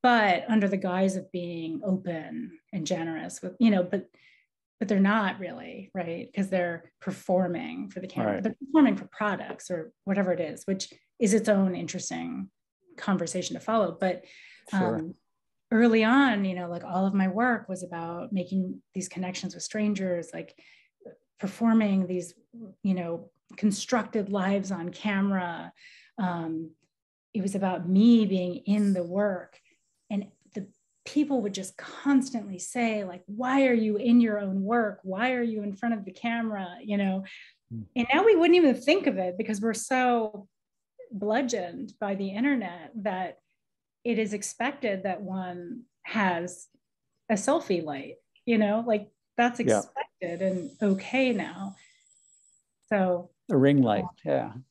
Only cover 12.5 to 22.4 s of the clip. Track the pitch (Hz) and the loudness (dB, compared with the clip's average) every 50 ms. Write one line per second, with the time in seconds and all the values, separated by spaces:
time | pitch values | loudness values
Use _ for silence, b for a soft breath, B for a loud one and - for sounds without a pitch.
12.5 | _ _ _ _ _ _ _ _ - - - - 190 165 170 165 - 180 175 - | _ _ _ _ _ _ _ _ -18 -6 -2 0 0 0 0 -2 -4 -4 -4 -4
13.5 | 175 - - - 220 226 202 170 165 - 196 185 175 - B B B B B B | -8 -8 -4 0 2 2 2 0 0 -2 0 -2 -2 -2 B B B B B B
14.5 | B B B - - 196 - 226 226 - 160 170 - _ _ _ _ _ _ _ | B B B -4 0 0 0 2 0 -2 -4 -8 -10 _ _ _ _ _ _ _
15.5 | _ _ _ _ 226 220 240 233 220 226 220 220 247 277 285 262 220 202 196 190 | _ _ _ _ 4 4 6 6 6 6 4 6 6 6 6 4 4 0 0 -2
16.5 | 180 180 175 170 175 175 - - 175 185 190 196 196 196 190 190 185 214 240 254 | -2 -4 -6 -6 -8 -8 -8 -4 0 0 2 2 4 2 2 2 2 2 2 2
17.5 | 233 208 226 - 185 165 180 175 175 165 165 165 170 175 - - 208 185 180 180 | 2 0 -4 -8 -8 -8 -8 -10 -10 -8 -8 -8 -8 -8 -8 -4 -4 -4 -4 -2
18.5 | 190 190 185 185 - - _ _ _ 190 180 - - 185 185 180 180 - - 175 | -2 -2 -2 -2 -6 -12 _ _ _ -8 -8 -8 -8 -6 -6 -6 -6 -8 -8 -10
19.5 | - 175 - - - 214 214 208 208 190 190 185 175 170 165 - - 165 165 - | -10 -10 -12 -8 -4 -2 0 0 0 -2 -2 -2 -2 -4 -4 -8 -12 -12 -14 -14
20.5 | - b b b b b b b b _ _ - - _ _ _ _ _ - 196 | -18 b b b b b b b b _ _ -20 -20 _ _ _ _ _ -8 -8
21.5 | - - 233 226 220 226 214 202 196 190 185 175 185 180 170 - - _ | -4 0 2 4 4 4 4 4 2 2 0 0 -2 -6 -6 -8 -16 _